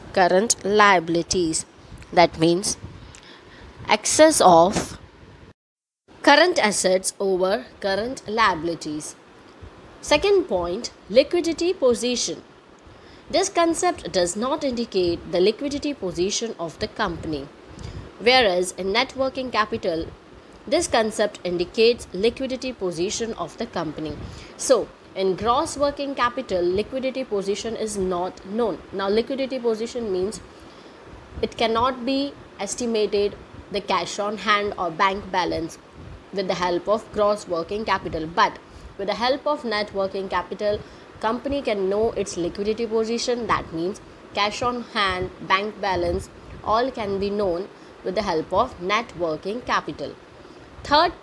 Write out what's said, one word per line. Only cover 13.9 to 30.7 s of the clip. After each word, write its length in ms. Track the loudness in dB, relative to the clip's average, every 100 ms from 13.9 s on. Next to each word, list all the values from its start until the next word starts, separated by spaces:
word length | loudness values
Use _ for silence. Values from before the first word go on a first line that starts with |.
| -2 -2
does 240 | 0 0 0
not 280 | -2 -2
indicate 680 | -2 -4 -2 0 0 -2 -2
the 100 | 2
liquidity 520 | 2 2 -4 -4 -6
position 600 | -6 -6 -2 -2 -2 -6 -8
of 200 | -10 -8
the 80 | -8
company, 600 | -4 -4 -4 -6 -6 -8 -16 -20 -16 -14 -14 -16 -2
whereas 520 | 4 6 6 4 0 -4
in 160 | -2
net 220 | 0 0 -2
working 360 | -4 -4 -4
capital, 560 | -2 -2 -2 -4 -4 -6 -12 -20 -20 -20 -14 0
this 200 | 0 2
concept 520 | 0 0 0 -2 -2
indicates 640 | -4 -2 -2 4 4 4 -4
liquidity 580 | -2 -2 0 -6 -6 -8
position 600 | -4 -4 -2 -4 -4 -6
of 240 | -6 -8 -8
the 80 | -8
company. 500 | -6 -6 -6 -8 -8 -12 -14 -16 -6
So, 320 | 2 2 2 -10 -12 -2
in 200 | 0 0
gross 400 | 2 0 0 -2
working 380 | -2 -2 -4
capital, 500 | 0 0 -2 -2 0
liquidity 600 | 2 0 -2 -2 -4 -4
position 520 | -4 -4 -2 -4 -4 -6
is 220 | -6 -2
not 480 | -2 -2 -4 -8 -8
known. 320 | -2 -2 -2 -8
Now, 140 | -4 0
liquidity 500 | 0 0 -4 -4 -2
position 560 | -2 -2 -4 -6 -4
means 260 | -2 -2 -6 -16 -20 -20